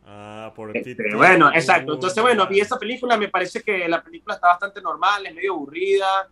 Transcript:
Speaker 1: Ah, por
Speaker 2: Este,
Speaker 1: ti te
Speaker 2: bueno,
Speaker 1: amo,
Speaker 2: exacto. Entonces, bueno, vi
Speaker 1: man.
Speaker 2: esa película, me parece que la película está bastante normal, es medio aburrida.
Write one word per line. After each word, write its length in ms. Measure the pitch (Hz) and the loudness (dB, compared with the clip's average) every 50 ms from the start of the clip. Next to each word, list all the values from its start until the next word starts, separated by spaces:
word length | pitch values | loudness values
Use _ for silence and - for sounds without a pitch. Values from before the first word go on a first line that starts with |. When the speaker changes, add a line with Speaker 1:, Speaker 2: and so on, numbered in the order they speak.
| _ | _
Speaker 1:
Ah, 460 | _ 101 104 104 104 107 107 110 110 107 | _ -20 -20 -18 -16 -16 -16 -16 -16 -16
por 220 | - 110 110 110 | -14 -14 -8 -8
Speaker 2:
Este, 180 | 117 - 127 123 | -8 -8 -8 -12
Speaker 1:
ti 100 | 113 113 104 | -8 -6 -4
te 60 | 104 | 0
Speaker 2:
bueno, 320 | 110 143 175 185 165 147 143 | 4 6 6 6 8 6 4
Speaker 1:
amo, 80 | 139 | 4
Speaker 2:
exacto. 380 | 165 160 - 185 170 135 139 151 | 2 2 2 2 2 2 -2 -6
Entonces, 280 | - - 185 185 214 | -4 -4 -4 -2 2
bueno, 240 | 220 247 240 214 190 185 | 2 2 4 4 2 2
vi 100 | 190 196 | 2 0
Speaker 1:
man. 80 | 208 | 0
Speaker 2:
esa 120 | 202 247 247 | 0 -4 -6
película, 380 | - 208 247 240 240 247 240 | -6 -8 -8 -6 0 0 0
me 140 | 220 208 185 | 0 0 -2
parece 340 | - 180 180 175 - 220 - | -2 -4 -4 -4 -8 -8 -4
que 240 | - 208 185 175 165 | -4 -4 -2 0 0
la 160 | 170 165 - | -2 -2 -4
película 320 | - 165 165 _ - 208 | -8 -20 -20 _ -10 -8
está 120 | - - 175 | 2 4 4
bastante 340 | 175 175 202 196 196 202 | 4 4 0 -10 -10 -10
normal, 440 | 185 175 151 151 170 190 208 202 196 | -8 -8 -6 -2 0 0 0 0 -4
es 80 | 190 165 | -10 -12
medio 200 | 165 180 196 190 | -6 -4 -4 -4
aburrida. 760 | 165 143 135 143 165 185 196 196 196 196 190 190 190 190 - | -4 -6 -8 -6 -6 -2 2 2 2 2 2 0 -2 -2 -6